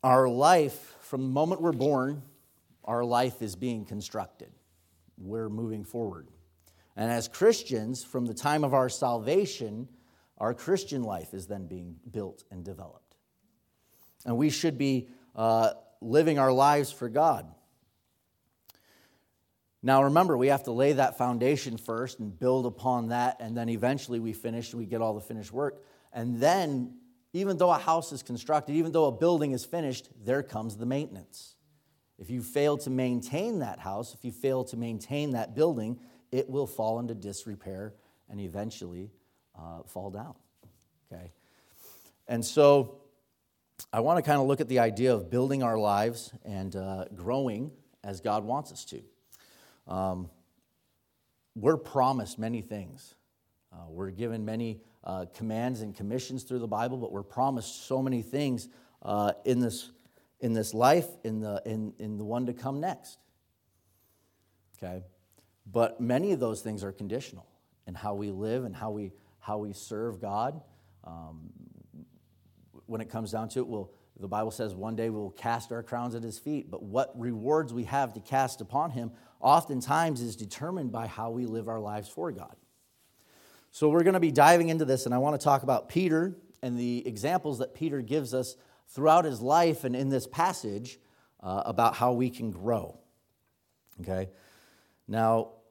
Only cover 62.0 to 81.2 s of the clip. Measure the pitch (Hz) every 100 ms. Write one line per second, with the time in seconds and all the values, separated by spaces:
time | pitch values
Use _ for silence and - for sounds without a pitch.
62 | 107 104 107 120 123 120 131 139 170 170
63 | - - _ _ _ _ _ _ _ _
64 | _ _ _ _ _ _ _ _ 90 92
65 | 92 _ _ _ _ _ - 117 113 -
66 | 123 123 196 165 117 107 113 107 98 95
67 | 101 117 - 90 - _ _ _ - 87
68 | 104 101 104 95 110 123 120 92 110 107
69 | 98 - _ _ - 107 104 98 - 107
70 | 117 98 101 104 123 156 - _ _ _
71 | - 82 80 80 78 - - - - -
72 | - _ _ _ _ _ _ - - 110
73 | 113 113 107 110 110 131 120 107 92 -
74 | _ - 95 104 110 107 110 92 107 110
75 | 113 107 101 - 117 120 - 117 117 120
76 | 120 117 113 110 - 147 - - 98 110
77 | 135 127 117 113 120 156 139 117 117 139
78 | 131 107 - 135 131 - 104 135 165 120
79 | 117 - - _ 123 156 165 131 123 147
80 | 165 131 120 104 104 - 151 185 131 110
81 | 113 -